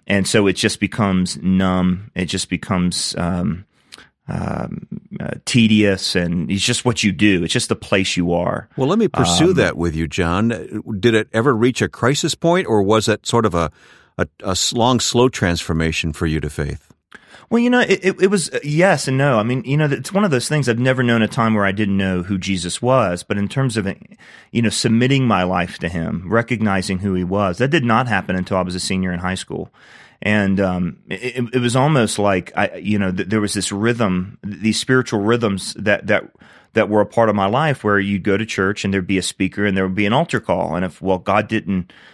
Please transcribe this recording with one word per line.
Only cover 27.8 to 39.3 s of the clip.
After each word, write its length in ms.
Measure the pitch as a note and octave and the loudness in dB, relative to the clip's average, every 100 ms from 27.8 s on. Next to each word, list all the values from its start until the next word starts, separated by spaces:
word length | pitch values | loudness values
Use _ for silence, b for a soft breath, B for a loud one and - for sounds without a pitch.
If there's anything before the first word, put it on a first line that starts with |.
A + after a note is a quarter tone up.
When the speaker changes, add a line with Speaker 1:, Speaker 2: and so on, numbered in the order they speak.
| A#2+ | 2
Speaker 1:
not 220 | A2+ B2 | 2 2
happen 280 | G2+ F2+ F#2 | 0 0 -4
until 220 | F2+ F#2+ | -2 -2
I 60 | |
was 100 | F2+ | -2
a 60 | F#2 | -4
senior 320 | - F#2 F#2 | -4 -4 -2
in 80 | F2 | -4
high 160 | F2+ F#2 | -4 -6
school. 360 | - E2+ E2 B B B B B | -6 -10 -12 B B B B B
And, 360 | - G#2+ G2 G2 | 0 2 2 2
um, 400 | F#2+ F2+ F2+ - - | 0 0 -4 -6 -10
it, 300 | F#2+ B2 B2 | -8 -6 -4
it, 180 | A#2+ B2+ | -2 0
it 40 | |
was 160 | A#2+ B2+ | 0 2
almost 420 | C#3+ D3 A2 - | 4 4 2 2
like, 340 | G2+ F#2+ - - | 2 2 0 -2
I, 220 | G2+ F2+ | -2 -2
you 200 | F#2 G#2 | -2 0
know, 140 | F#2+ | 0
th-, 160 | F2+ F2+ | -2 -2
there 140 | A2 | 0
was 120 | G#2 | 0
this 180 | G2+ F#2 | -2 -4
rhythm, 680 | G2+ A2+ A#2 G#2+ F2+ F#2+ - | -2 0 0 0 0 -4 -10
th-, 160 | F#2+ F#2+ | -12 -4
these 180 | G#2+ G#2+ | -2 0
spiritual 400 | - B2+ A#2+ A2 | 0 0 0 0
rhythms 560 | G2+ A#2+ A2 F#2+ - - | 2 2 0 -2 -6 -6
that, 320 | G#2 G2+ G2+ | 0 0 2
that, 240 | G#2 - _ b b b | -2 -2 _ b b b
that 160 | A2 G2+ | 0 2
were 100 | G#2 | 2
a 60 | G#2 | 2
part 240 | - A2+ | 2 2
of 60 | G#2 | 2
my 100 | G2 | 2
life 400 | A#2+ D#3 C3 G#2+ | 2 0 0 2
where 140 | G2+ | 2
you'd 240 | G2 G2+ | 2 0
go 120 | G2+ G2 | 0 0
to 100 | A2 | 0
church 380 | - F#2+ G2+ | -2 -2 -2
and 100 | G2 | -2
there'd 140 | G2 F2+ | -2 0
be 100 | F#2+ | -2
a 40 | |
speaker 420 | - | -2